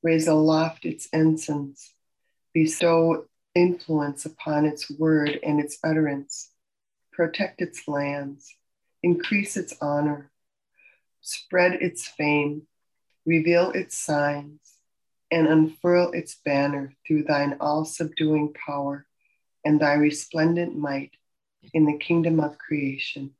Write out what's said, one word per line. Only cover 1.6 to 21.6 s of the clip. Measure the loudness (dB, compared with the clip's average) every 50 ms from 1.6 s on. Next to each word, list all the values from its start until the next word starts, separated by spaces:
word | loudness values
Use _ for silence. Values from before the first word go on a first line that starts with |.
| -6 -8 -12 -18 -20 -20 _ _ _ _ _ _ _ _ _ _ _ _ _
Bestow | 2 2 2 2 0 2 4 4 4 4 4 2 0 -4 _ _ _ _ _ _
influence | 4 4 4 2 -2 -4 -2 -2 0 0 -2 -6 -8 -10
upon | -14 -14 _ -6 -4 0 2 2
its | 0 0 -4 -10 -14
word | -6 -2 2 2 4 4 2 0 -2 -4 -2
and | -2 0 0
its | -2 -2 -8 -6 -4
utterance. | -2 0 2 0 0 -2 -4 -8 _ -16 -18 -18 -20 _ _ _ _ _ _ _ _ _ _ _ _
Protect | _ -2 -2 -2 0 -4 -6 -6 -4 -8 -8
its | -8 -8 -14 -10 -6
lands. | -4 -4 -2 -2 -4 -6 -8 -10 -12 -14 _ -20 -20 _ _ _ _ _ _ _ _ _ 0
Increase | 0 0 0 0 -2 -2 -2 -2 -4 -6
its | -8 -10 -10 -10 -8
honor. | -6 -2 -2 0 0 -2 -2 -4 -10 _ _ _ _ _ _ _ _ _ _ _ _ _ _ _ _ _ _ _ _
Spread | -14 -14 -14 -12 _ 0 2 2 2 2 0
its | -4 -4 -6 -6 -14
fame. | -14 -8 _ -2 0 0 0 0 -2 -4 -8 -12 _ _ _ _ _ _ _ _ _ _ _ _
Reveal | 0 0 0 2 2 2 2 2 2
its | -2 -6 -6 -6 -10
signs. | -12 -6 -4 -2 0 0 0 -2 -4 -8 -14 -18 -20 _ _ _ _ _ _ _ _ _ _ _ _ _ _
And | 0 2 2 4
unfurl | 6 6 4 4 2 _ _ 2 4 4 2 2 -2
its | -6 -8 -8 -14 _ _
banner | -2 0 0 0 0 -2 -4 -8 -10 -14 _ _
through | -2 0 0 2
thine | 0 0 0 0 -2 -4 -4
all-subduing | -2 -2 0 -2 -2 -4 -6 -8 -8 -6 -4 -2 0 0 2 0 0 -2 -6
power | -10 -12 -8 -6 -6 -4 -6 -6 -8 -12 _ _ _ _ _ _ _ _ _ _ _ _
and | 2 2 4
thy | 4 4 4
resplendent | 4 4 2 2 -2 -10 -6 -2 0 2 2 2 2 0 -2 -4
might | -6 -6 -4 -4 -6 -8 -10 _ _ _ _ _ _ _ _ _ _